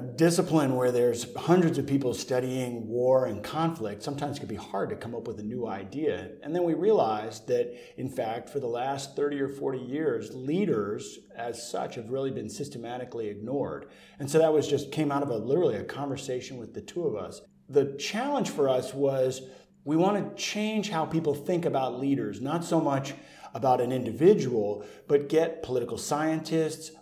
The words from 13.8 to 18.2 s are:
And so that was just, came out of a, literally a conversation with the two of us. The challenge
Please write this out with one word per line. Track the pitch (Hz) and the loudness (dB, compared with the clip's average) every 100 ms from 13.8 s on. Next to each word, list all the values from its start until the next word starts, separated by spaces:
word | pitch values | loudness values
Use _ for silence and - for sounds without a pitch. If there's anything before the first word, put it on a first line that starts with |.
| - - - - | -12 -20 -20 -12
And | 135 | 0
so | 156 | 4
that | 160 | 6
was | 156 135 | 4 4
just, | 135 - | 0 -2
came | 151 147 | -2 0
out | 139 | 0
of | 139 | 0
a, | 110 | -2
literally | 113 160 160 104 | 0 2 2 0
a | |
conversation | 98 127 139 127 - 127 - 131 | -4 -6 -6 -6 -4 -6 -6 -12
with | 110 | -12
the | 107 | -12
two | 95 175 | -10 -4
of | 170 | -4
us. | 104 87 - - _ - | -4 -6 -12 -18 _ 0
The | 143 139 139 | 4 4 2
challenge | - 208 | -4 -2